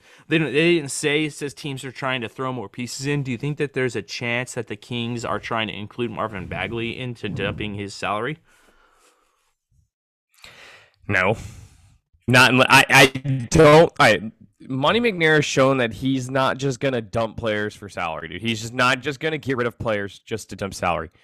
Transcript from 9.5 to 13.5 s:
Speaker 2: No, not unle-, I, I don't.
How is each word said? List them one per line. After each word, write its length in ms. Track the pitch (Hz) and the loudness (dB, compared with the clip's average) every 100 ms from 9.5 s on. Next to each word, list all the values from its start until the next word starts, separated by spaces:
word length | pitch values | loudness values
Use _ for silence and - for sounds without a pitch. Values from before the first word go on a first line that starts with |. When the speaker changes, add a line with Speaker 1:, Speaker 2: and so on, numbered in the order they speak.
| _ _ _ _ _ _ _ _ _ - - - - _ _ - | _ _ _ _ _ _ _ _ _ -20 -20 -20 -20 _ _ -2
Speaker 2:
No, 300 | 101 92 95 - - - _ _ _ _ _ - | 2 2 0 -6 -18 -20 _ _ _ _ _ 4
not 240 | 127 127 | 6 8
unle-, 140 | 127 127 | 6 6
I, 180 | 131 - | 6 8
I 160 | 131 139 135 139 135 | 6 6 4 -4 -4
don't. 420 | 117 | 2